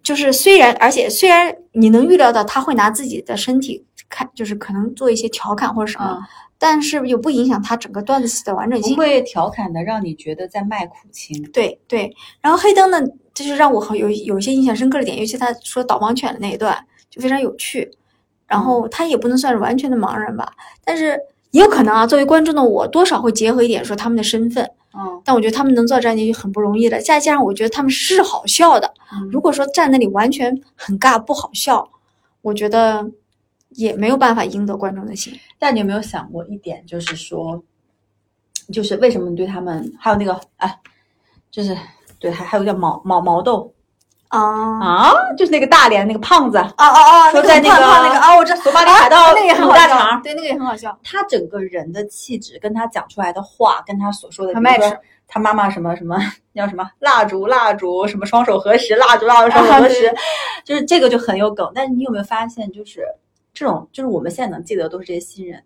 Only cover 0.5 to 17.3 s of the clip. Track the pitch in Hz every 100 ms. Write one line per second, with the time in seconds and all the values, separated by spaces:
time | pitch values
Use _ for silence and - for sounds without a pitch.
0.5 | 381 247 233 240 262 214 - 370 339 349
1.5 | - _ 226 220 226 277 359 254 226 208
2.5 | 269 262 240 208 220 254 208 - 208 -
3.5 | 262 269 - _ - _ - 262 - 214
4.5 | 208 - 196 220 - 262 220 226 - -
5.5 | 208 240 220 214 - 196 180 196 - -
6.5 | _ 311 311 294 294 254 233 302 254 254
7.5 | 208 202 233 202 202 208 269 233 - -
8.5 | 190 220 247 214 277 302 269 247 175 185
9.5 | 220 196 165 185 220 180 156 156 156 185
10.5 | 202 202 214 175 _ _ - - 151 147
11.5 | - 214 - _ 233 202 - - _ 294
12.5 | 339 403 392 381 349 277 _ _ - 285
13.5 | 285 294 214 214 214 208 208 - 196 208
14.5 | 269 262 220 262 277 233 180 220 247 247
15.5 | 240 - 254 247 - 214 247 285 269 202
16.5 | - 214 - _ _ _ - 254